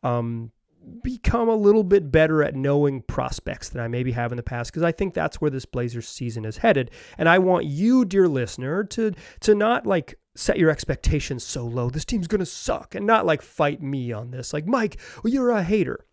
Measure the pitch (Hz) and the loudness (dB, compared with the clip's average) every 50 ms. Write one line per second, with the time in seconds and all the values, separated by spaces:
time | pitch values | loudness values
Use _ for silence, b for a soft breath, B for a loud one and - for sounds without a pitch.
0 | - 127 120 120 117 117 117 117 113 113 _ _ _ _ _ _ _ - - 233 | -2 -2 -2 -2 -2 -4 -6 -6 -8 -12 _ _ _ _ _ _ _ -20 -20 -8
1 | - 262 254 226 - - - 240 233 226 226 220 208 202 208 220 208 180 196 202 | -8 -6 -8 -2 -2 0 0 2 2 2 2 4 6 6 6 6 4 4 4 2
2 | 165 143 131 156 156 156 160 156 147 143 147 135 135 139 143 147 147 143 135 131 | 2 4 4 4 6 6 4 2 2 2 0 -2 0 2 2 4 2 2 0 -2
3 | - - - - 127 127 - - _ 147 143 - - - - 123 117 117 120 123 | -8 -6 -4 -4 -4 -4 -6 -8 _ -8 -10 -10 -10 -10 -8 -6 -6 -4 -4 -2
4 | 127 127 123 120 120 117 123 120 113 - 127 120 120 - - 160 165 170 170 - | -2 -2 -2 -2 -2 -4 -4 -6 -8 -8 -6 -6 -8 -6 -4 0 0 0 0 0
5 | 196 190 - - 160 165 - - 160 151 135 131 - - - 127 120 120 117 120 | -4 -4 -2 -2 -4 -4 -4 -2 -2 -2 -2 -4 -10 -6 -6 -4 -4 -4 -6 -8
6 | 113 - - - 131 120 110 117 107 110 107 - - - 202 139 127 120 B B | -12 -12 -10 -8 -8 -6 -6 -6 -8 -8 -8 0 2 4 4 4 2 -4 B B
7 | B B B B 160 165 170 190 185 185 180 170 170 151 139 151 190 233 254 254 | B B B B 4 6 6 6 6 4 2 2 0 -2 -4 0 2 4 4 4
8 | 247 185 190 196 190 175 147 131 120 104 - - 127 131 156 190 208 - - - | 2 2 4 4 4 4 4 0 -2 -4 -6 -8 -6 -4 -4 -4 -4 -4 -4 -2
9 | 226 214 190 B B B B B - - 214 202 208 220 240 262 247 220 196 170 | -2 -2 -4 B B B B B 4 4 4 4 4 2 2 0 0 0 0 0
10 | - - - _ _ _ _ - - - - - 170 156 151 - - - 143 - | 0 -4 -16 _ _ _ _ -6 -2 -2 2 4 4 4 4 2 -2 -4 -6 0
11 | - - 165 147 - - 139 120 - - - 131 120 117 117 127 120 120 123 156 | 0 0 2 2 -2 -4 -8 -8 -8 -8 -8 -8 -6 -4 -4 -2 -2 -2 -4 -4
12 | - - 247 214 175 160 214 202 185 - - - - - - - - _ - - | -6 -2 -2 -2 -2 0 -2 -2 -2 -4 -8 -10 -4 -4 -4 -4 -6 _ -10 -4
13 | 202 208 226 220 202 175 156 - - - - - 156 143 147 - 151 135 139 135 | 2 2 2 4 4 2 0 0 -2 -14 -2 0 0 0 0 -4 -6 -6 -4 -4
14 | 123 120 113 104 117 120 127 127 127 - - 151 151 180 247 254 220 208 - B | -4 -6 -6 -8 -8 -10 -12 -12 -10 -6 -6 -6 -2 0 0 0 0 -2 -6 B
15 | B B B B B 226 247 277 254 240 240 214 180 160 208 214 170 131 - - | B B B B B -2 0 2 2 2 2 0 0 2 2 2 2 0 -2 -8
16 | - _ | -12 _